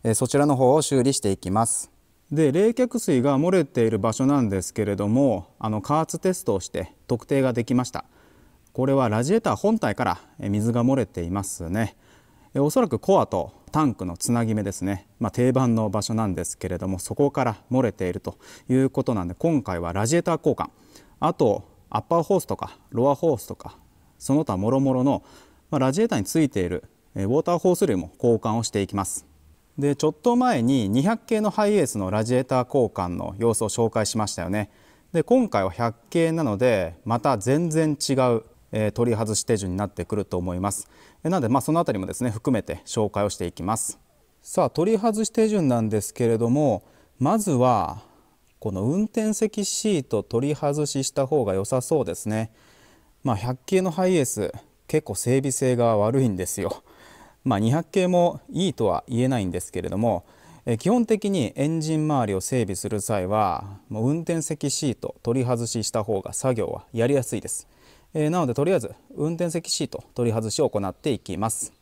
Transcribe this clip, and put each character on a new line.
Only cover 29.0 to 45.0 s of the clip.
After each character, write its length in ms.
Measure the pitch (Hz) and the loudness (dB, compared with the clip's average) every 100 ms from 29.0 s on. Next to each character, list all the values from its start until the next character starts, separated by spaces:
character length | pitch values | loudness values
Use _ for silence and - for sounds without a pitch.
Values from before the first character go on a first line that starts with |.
す。 220 | 98 - - _ _ _ _ - | -4 -8 -12 _ _ _ _ -2
で、 200 | 143 139 | -2 2
ち 80 | |
ょ 40 | 151 | 0
っ 20 | |
と 240 | - 240 240 | 2 2 4
前 260 | 254 165 | 2 2
に 240 | 117 135 98 | 2 2 2
二 140 | 117 | 2
百 240 | 170 226 | 2 -2
系 160 | - 220 | -2 -2
の 80 | 214 | 0
ハ 180 | 208 208 | 0 2
イ 80 | |
エ 80 | 208 | 2
ー 20 | |
ス 120 | 143 104 | 2 -2
の 140 | 92 | -2
ラ 120 | 104 | -2
ジ 120 | 113 | 2
エ 60 | 127 | 0
ー 20 | |
タ 180 | 131 131 | 2 -2
ー 20 | |
交 200 | 120 139 | 0 2
換 320 | 113 - 87 87 | 0 0 -4 -4
の 180 | 82 92 | -8 -2
様 160 | 113 | 0
子 120 | 110 | 0
を 20 | 107 | -2
紹 220 | - 113 | 0 0
介 160 | 117 | 0
し 120 | 104 110 | -2 -2
ま 80 | 104 | -4
し 80 | |
た 80 | - | -4
よ 60 | 85 | -4
ね。 200 | 101 101 _ - _ _ | -4 -4 _ -20 _ _
で、 120 | 165 | -2
今 260 | - 254 226 | 2 2 4
回 160 | 107 | 0
は 60 | 95 | 0
百 260 | 85 117 - _ | 0 -4 -4 _
系 220 | 170 165 | 0 2
な 120 | 165 | 2
の 140 | 143 101 | 0 2
で、 380 | 127 104 82 85 | 2 2 0 -6
ま 160 | 107 113 | -4 0
た 180 | 147 123 | 0 0
全 320 | 120 143 175 | 2 0 2
然 200 | 156 156 | 0 0
違 240 | 143 - | 0 -2
う、 300 | 135 127 117 - _ _ | 2 2 0 -4 _ _
え 160 | 110 107 | -2 -2
ー、 20 | |
取 200 | 110 120 | 0 0
り 60 | 107 | 0
外 180 | 110 | -2
し 80 | 104 | -2
手 120 | - | 0
順 160 | 110 95 | -2 -2
に 60 | 90 | -4
な 100 | 101 | -4
っ 20 | |
て 140 | - | -6
く 120 | 87 | -6
る 100 | 104 | -4
と 120 | 95 92 | -4 -4
思 180 | 87 | -4
い 40 | 90 | -2
ま 100 | 98 | -4
す。 180 | - - - - _ | -4 -12 -20 -20 _
え 40 | 160 | -2
ー、 20 | |
な 80 | 185 | 0
の 40 | |
で、 60 | 113 | 2
ま 120 | 131 | 0
あ、 20 | |
そ 100 | - | 2
の 80 | 160 | 0
あ 60 | |
た 80 | 165 | 0
り 60 | 107 | -2
も 80 | 90 | -6
で 60 | |
す 120 | - | -4
ね、 40 | 123 | -4
含 240 | 110 151 | -2 0
め 80 | 117 | 0
て 200 | - 82 | -2 -10
紹 220 | - - 104 | -6 -2 -2
介 160 | 104 | 0
を 60 | 101 | -2
し 80 | - | -2
て 80 | |
い 80 | 87 | -8
き 100 | - | -6
ま 140 | 85 113 | -4 -4
す。 220 | - - _ _ _ _ | -6 -12 _ _ _ _
さ 240 | - - | -4 0
あ、 40 | 147 | 0
取 240 | - 180 | 0 0
り 40 | |
外 260 | 220 | 0